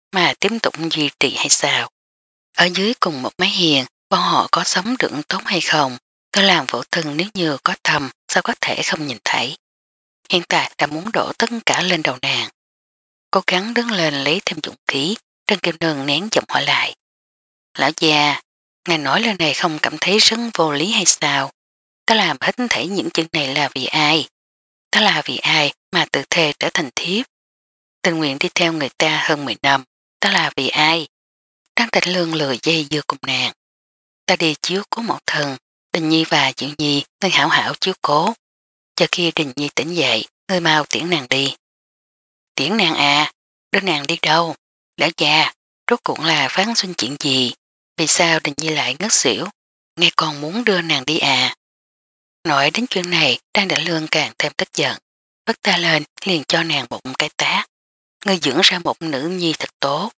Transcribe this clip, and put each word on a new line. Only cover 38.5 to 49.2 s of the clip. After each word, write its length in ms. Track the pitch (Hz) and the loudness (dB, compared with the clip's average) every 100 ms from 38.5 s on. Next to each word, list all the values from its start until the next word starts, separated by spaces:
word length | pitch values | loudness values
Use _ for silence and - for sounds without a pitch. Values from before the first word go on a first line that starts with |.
| _ _ _ _ - | _ _ _ _ -2
Chờ 100 | 165 | 0
khi 200 | - 170 - | 2 0 0
Đình 180 | 147 123 | -2 -4
Nhi 140 | 143 - | -4 -4
tỉnh 200 | 147 175 | -2 0
dậy, 300 | 131 110 - _ - | 0 0 -4 _ -4
ngươi 100 | 185 | 0
mau 260 | 170 156 143 | 2 2 2
tiễn 240 | 113 165 | -2 -2
nàng 180 | 165 127 | -2 -2
đi. 260 | 135 139 - _ _ _ _ _ _ _ _ _ - | -2 -2 -6 _ _ _ _ _ _ _ _ _ -6
Tiễn 220 | 143 220 | -2 0
nàng 180 | 170 - | 0 2
à? 360 | 143 143 151 - _ _ _ | 2 2 0 -6 _ _ _
Đưa 80 | 196 | -2
nàng 280 | 190 151 143 | 0 -2 -2
đi 100 | 165 | -2
đâu? 340 | 156 156 170 147 _ _ _ - | 2 2 2 -4 _ _ _ -2
Lão 120 | 151 - | -2 0
già, 360 | 151 151 139 - _ _ - | 2 2 2 -4 _ _ -2
rốt 100 | 240 | 0
cuộc 160 | - 135 | 0 -2
là 280 | 160 156 135 | 0 0 0
phát 200 | - 214 233 | 0 0 -2
sinh 180 | 185 170 | -2 -4
chuyện 180 | 117 143 | -6 -4
gì? 340 | 147 131 120 - _ _ _ - | -2 0 0 -4 _ _ _ -2
Vì 100 | 151 | 0
sao 320 | - 170 160 | 2 4 2
Đình 100 | 156 139 | 0 -4
Nhi 120 | 160 | -2
lại 260 | 151 123 135 | -2 -4 -4
ngất 140 | 214 | 0
xỉu? 320 | - | 2